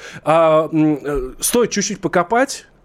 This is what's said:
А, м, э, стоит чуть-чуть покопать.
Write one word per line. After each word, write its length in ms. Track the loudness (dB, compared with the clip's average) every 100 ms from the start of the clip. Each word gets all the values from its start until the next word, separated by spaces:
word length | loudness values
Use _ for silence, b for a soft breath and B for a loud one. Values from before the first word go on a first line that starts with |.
| B B
А, 460 | 0 4 4 4 2
м, 300 | 2 2 0
э, 280 | -4 -6 -6 -6
стоит 300 | -2 0 0
чуть-чуть 300 | -2 -6 -6
покопать. 680 | -2 -2 0 0 0 -4 -16 _